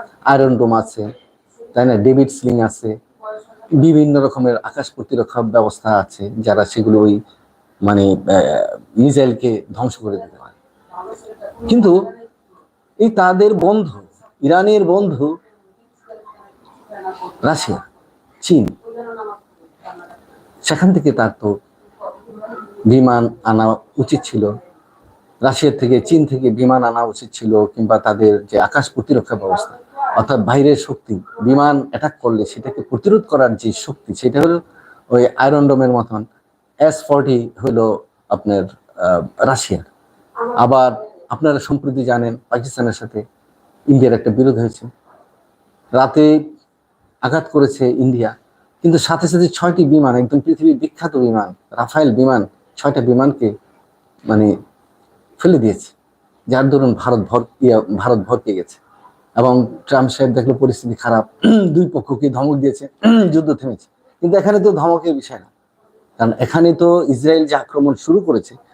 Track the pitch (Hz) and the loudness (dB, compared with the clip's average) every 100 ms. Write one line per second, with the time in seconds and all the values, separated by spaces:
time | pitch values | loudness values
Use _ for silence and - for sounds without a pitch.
0 | - _ - 135 135 120 117 113 107 - | -8 _ 0 2 2 2 0 0 -4 -8
1 | 107 - _ _ _ _ - 123 127 107 | -12 -14 _ _ _ _ -8 0 2 2
2 | 120 131 135 - 123 120 110 - 110 110 | 4 4 2 -2 -4 -2 -2 -4 -10 -10
3 | _ _ - - - _ - 151 160 151 | _ _ -18 -18 -20 _ -2 2 4 4
4 | 147 143 135 135 123 113 107 143 131 - | 4 2 0 0 -2 -2 -6 -10 -12 -14
5 | 107 120 113 120 113 117 107 - 110 104 | -6 -6 -4 -4 -2 0 0 -2 -2 0
6 | 95 - 101 104 110 101 101 117 107 107 | -2 -8 -12 -6 0 0 0 -2 2 4
7 | 107 104 - _ _ _ _ _ 101 101 | 4 2 -4 _ _ _ _ _ 0 4
8 | 98 92 - 95 - 71 - 52 _ 107 | 2 2 2 2 2 0 -4 -8 _ 0
9 | 139 139 131 107 123 107 - 110 120 - | 2 4 0 0 -4 -4 -8 -8 -8 -8
10 | 107 98 - - - _ _ _ _ - | -10 -10 -10 -20 -20 _ _ _ _ -18
11 | - - - - - - 233 240 196 180 | -16 -18 -20 -18 -18 -12 0 2 4 2
12 | 202 - - _ _ _ _ _ _ - | 0 -10 -20 _ _ _ _ _ _ -2
13 | 226 214 185 185 208 190 170 214 165 101 | 0 2 0 2 2 2 0 0 -4 -10
14 | - _ _ _ 139 175 202 214 175 190 | -20 _ _ _ 0 2 2 2 2 0
15 | 196 127 147 170 _ _ _ _ _ _ | 0 -2 -4 -6 _ _ _ _ _ _
16 | - - - - _ _ _ _ _ 202 | -20 -20 -20 -20 _ _ _ _ _ -16
17 | 185 - - - 147 156 - 92 - _ | -14 -14 -16 -4 -4 -2 -6 -10 -12 _
18 | _ _ _ _ - 160 - - - 233 | _ _ _ _ 0 2 2 -6 -16 -16
19 | 233 226 427 415 _ _ _ _ - - | -14 -14 -16 -18 _ _ _ _ -20 -20
20 | - - _ _ _ _ - 151 180 180 | -20 -20 _ _ _ _ -6 0 2 2
21 | 143 117 110 - 104 98 _ _ _ _ | -2 -2 -4 -4 -6 -6 _ _ _ _
22 | - - - - - - - - 110 127 | -18 -18 -20 -20 -18 -18 -20 -2 4 4
23 | 127 117 117 - 113 110 110 110 - - | 4 2 -2 -4 -2 0 0 -2 -6 -8
24 | - 139 - 113 101 104 - _ _ _ | -4 -4 -4 -4 -4 -4 -14 _ _ _
25 | _ _ _ _ 131 120 147 143 123 123 | _ _ _ _ -2 0 0 0 2 0
26 | - 165 147 131 127 110 127 127 117 117 | 2 0 2 0 -2 0 2 2 0 -2
27 | 117 - 117 - 113 107 104 - 110 110 | -4 -8 -16 -8 0 2 2 -2 0 0
28 | 113 104 107 104 104 104 101 143 135 - | 0 2 2 2 0 -2 0 -2 -2 -6
29 | 113 131 - 110 98 101 - - _ - | -2 -2 -2 -6 -4 -4 -6 -16 _ -8
30 | - 113 117 127 101 135 143 139 - 127 | -4 -2 -2 -2 0 2 2 2 -2 -14
31 | - 95 - - 113 139 147 139 - 113 | -10 -12 -12 -4 0 2 2 0 -4 -8
32 | 147 - 120 110 104 - 104 - - 120 | -8 -4 -4 -2 -4 -10 -12 -12 -8 -4
33 | 202 214 - 143 123 110 113 - - 143 | 0 0 2 0 2 0 -6 -6 -10 -14
34 | - 90 123 139 165 170 - _ - - | -12 -4 -2 2 2 0 -6 _ -20 -20
35 | _ 123 123 - 135 147 143 131 127 123 | _ 2 2 2 2 4 2 2 2 0
36 | 110 107 110 _ _ _ _ - 151 - | -4 -8 -12 _ _ _ _ 0 0 0
37 | - 143 131 123 113 - 131 113 113 98 | 0 0 2 0 -2 -6 -4 0 0 -2
38 | - _ - 101 104 101 92 - _ - | -10 _ -8 -6 -2 -2 -2 -10 _ -6
39 | 90 87 - - 117 123 - 82 - _ | -2 -2 -4 -2 -2 -2 -4 -8 -8 _
40 | _ _ _ - 233 247 120 131 127 113 | _ _ _ -10 -6 0 2 4 2 0
41 | - - - 113 151 139 - 139 143 131 | -12 -20 -14 -4 -2 -2 -4 -6 -4 -6
42 | 127 120 117 120 _ 120 131 - 120 107 | -2 -2 -4 -8 _ -8 -6 -6 -6 -6
43 | 113 107 104 _ _ _ _ _ - 135 | -10 -12 -12 _ _ _ _ _ 0 4
44 | 123 113 - 107 131 113 113 - 120 - | 4 2 0 0 2 0 -4 -6 -18 -20
45 | _ _ _ _ _ _ _ _ _ 123 | _ _ _ _ _ _ _ _ _ 0
46 | 135 156 151 151 - - _ _ _ _ | 2 4 4 4 0 -12 _ _ _ _
47 | _ _ 123 156 160 147 135 - 127 123 | _ _ -4 -4 0 2 2 2 -2 0
48 | 131 120 110 - _ _ _ _ 170 165 | 0 0 -4 -6 _ _ _ _ 2 2
49 | - 165 170 170 175 - 175 170 143 151 | 0 -2 0 2 0 0 0 2 4 4
50 | 135 123 123 143 160 - 160 127 - - | 4 2 0 0 0 2 2 2 -2 -8
51 | 165 147 120 110 95 - _ 127 120 156 | -6 -2 0 0 -4 -10 _ -8 -4 0
52 | 147 113 131 120 107 _ _ - 143 139 | 2 2 2 0 -2 _ _ -6 -4 -2
53 | 120 123 139 139 110 107 _ _ _ _ | 0 2 0 0 -4 -6 _ _ _ _
54 | _ _ - 107 104 - - _ _ _ | _ _ -2 2 2 0 -6 _ _ _
55 | _ _ _ - 175 160 113 95 - _ | _ _ _ -2 2 2 2 -4 -10 _
56 | _ _ _ _ - 127 139 139 131 107 | _ _ _ _ -4 0 2 2 2 0
57 | 123 117 92 120 113 _ 123 110 101 101 | -2 -2 0 -4 -4 _ 2 2 0 -4
58 | 117 113 95 123 117 95 85 _ _ _ | -2 -2 -2 -4 -4 -6 -8 _ _ _
59 | _ _ _ 113 127 127 110 - - 135 | _ _ _ -2 2 2 0 -6 -2 0
60 | 127 - 131 123 120 123 131 120 120 110 | 0 0 -2 0 -2 0 -2 -2 -8 -8
61 | 120 113 - _ 220 220 180 156 175 147 | -2 -2 -2 _ 2 4 2 0 -2 -4
62 | - 127 143 120 143 143 135 - - _ | -6 -4 -4 -2 -2 -2 -2 -4 -10 _
63 | 220 226 185 156 156 - 135 107 _ _ | 2 4 2 0 -2 -4 -8 -12 _ _
64 | _ _ 170 190 190 208 202 160 165 170 | _ _ 0 0 2 2 2 2 0 0
65 | 170 139 - 117 - _ _ _ _ _ | -2 -6 -8 -18 -20 _ _ _ _ _
66 | _ - 113 - 120 165 170 165 170 175 | _ -4 -4 -2 -2 2 2 4 2 2
67 | 143 123 151 160 151 143 - 147 143 127 | 0 0 2 2 0 -4 -4 -2 0 0
68 | - 190 165 117 - - _ | 0 0 0 -2 -6 -16 _